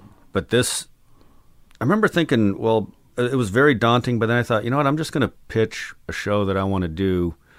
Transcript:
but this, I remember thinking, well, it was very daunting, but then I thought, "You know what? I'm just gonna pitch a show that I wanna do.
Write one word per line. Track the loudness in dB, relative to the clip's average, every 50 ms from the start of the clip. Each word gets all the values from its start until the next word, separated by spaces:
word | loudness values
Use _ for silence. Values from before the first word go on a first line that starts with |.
| -20 -20 -20 -20 -20 -6
but | -6 -6 -4 0
this, | 0 0 0 0 -4 -8 -10 -12 -20 _ _ _ -20 -20 -20 -20 _ -20 _ -20 -20 -20 -20 _ -10 -4
I | -2
remember | 0 0 2 0 0
thinking, | 2 0 0 2 2 2 2 2 0 0
well, | 0 0 0 0 0 -4 -12 _ _ _ -4
it | -4 -2 -2 0
was | -2 -2 0
very | 2 4 4 4 4
daunting, | 4 4 4 2 2 2 0 0 0
but | 0
then | 2 2
I | 0
thought, | 0 0 0 0 0
"You | 0
know | -2
what? | 0 0 0
I'm | 0
just | 0 -4 -4
gonna | -2 -2 -2 -2 -2 -10 -20 -4
pitch | 0 0 0 0 -2 -10 -12 -12 -14 -16 -14 -12
a |
show | -10 -8 -4 -2 -2 0 0
that | 0 -2
I | -2 -2
wanna | -2 -2 -2 -2 -4
do. | -4 -2 -2 0 0 0 -2 -2 -4 _ _ _ _